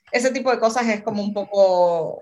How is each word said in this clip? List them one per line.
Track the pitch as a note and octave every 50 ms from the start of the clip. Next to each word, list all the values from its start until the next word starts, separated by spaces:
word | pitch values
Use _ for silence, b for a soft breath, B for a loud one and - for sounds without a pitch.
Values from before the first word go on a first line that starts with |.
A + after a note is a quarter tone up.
| b -
ese | - B3 A#3 C4
tipo | A#3+ C4+ A#3+ B3+
de | A#3+ -
cosas | A3 A3+ A3+ B3 A#3
es | A3+ G#3 G3+
como | G#3 A3+ G#3 G#3 G3+
un | G#3 G3+
poco, | G3+ G3 - G#3 G3 G3 F#3 F3+ F3+ F3+ F3 E3+ E3 D#3 - - -